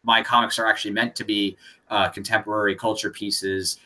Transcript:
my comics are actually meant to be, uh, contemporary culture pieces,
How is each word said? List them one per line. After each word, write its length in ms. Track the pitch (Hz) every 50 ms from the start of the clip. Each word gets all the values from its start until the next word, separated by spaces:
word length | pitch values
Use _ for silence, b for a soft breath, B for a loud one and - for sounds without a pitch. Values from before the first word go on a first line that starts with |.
| -
my 180 | 113 113 113 117
comics 360 | - 123 120 117 113 - -
are 80 | 113
actually 260 | 110 107 - - 104 101
meant 220 | 110 117 117 -
to 80 | - 110
be, 320 | 104 107 101 101 98 92 b b b b b b -
uh, 180 | 113 104 95 90
contemporary 640 | - 101 98 104 117 107 - 107 107 107 104 101 98
culture 360 | - - 113 107 - - 104
pieces, 680 | - - 104 101 98 - - 98 95 95 92 - - b b